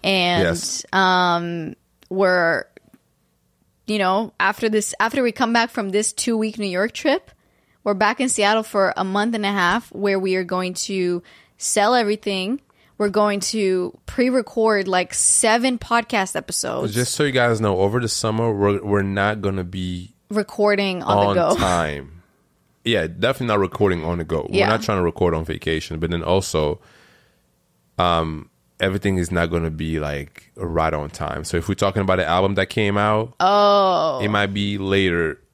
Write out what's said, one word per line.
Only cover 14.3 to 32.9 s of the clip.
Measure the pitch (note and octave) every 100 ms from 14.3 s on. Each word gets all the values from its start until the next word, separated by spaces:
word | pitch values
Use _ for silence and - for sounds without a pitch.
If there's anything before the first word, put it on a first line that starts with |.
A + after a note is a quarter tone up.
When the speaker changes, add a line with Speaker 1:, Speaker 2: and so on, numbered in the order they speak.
| B3+ - - A3 G#3 F#3+
Speaker 1:
like, | F#3 F3+
seven | - - - A3+ A#3 C4 B3
podcast | - A#3 A3+ A3 F#3+ -
episodes. | - - B2+ A#2+ A#2+
Speaker 2:
Just | G#2+ B2
so | -
you | D3
guys | B2+ A#2+ A2+
know, | G#2+ F#2
over | G2 A#2+
the | A2+
summer, | - A2 A2 A#2
we're, | G2+ G2+ G2+
we're | G#2 G2+
not | G2 G2 G2+ G#2+
gonna | G2 F#2+
be | F2 F#2 F#2 F2+ F2+ _ _
Speaker 1:
Recording | G#3 G3+ - G#3 G3+ G3 F3+
on | - G3+ G3+ F#3
the |
Speaker 2:
on | E3
Speaker 1:
go. | -
Speaker 2:
time. | F#2+ F2 D#2 C#2+ C#2 E2+ _ _ _ _ _ _
Yeah, | A#2 G#2+ E2
definitely | F2 A2+ C3+ B2
not | G#2
recording | F#2 - G2+ F2
on | D#2 F2
the | D#2+
go. | D#2+ -
Speaker 1:
Yeah. | F#2+ F2+
Speaker 2:
We're |
not | A2
trying | G#2+ G2
to |
record | F2 - F2+
on | E2 E2
vacation, | E2 - D#2+ - D#2+
but | E2
then | E2+
also, | D#2+ F#2+ - E2 D2+ - _ - _ _ _ _ _ _ _ _ _ -
um, | F2+ E2 D#2+ D#2 - _ _ _
everything | G2 G2 G2 F#2
is | E2+
not | F2 E2+
gonna | E2+ E2
be, | D#2 D#2+ D#2+
like, | D2 C#2+ C#2 - _ -
right | E2+ D#2+ D#2+
on | D2+ D2
time. | - D2+ C#2+ F2
So | F#2
if | F2+
we're | G2
talking | G2+ G2+
about | G2 F#2
an | D#2
album | F2 F#2+ G2
that | F#2+
came | - G#2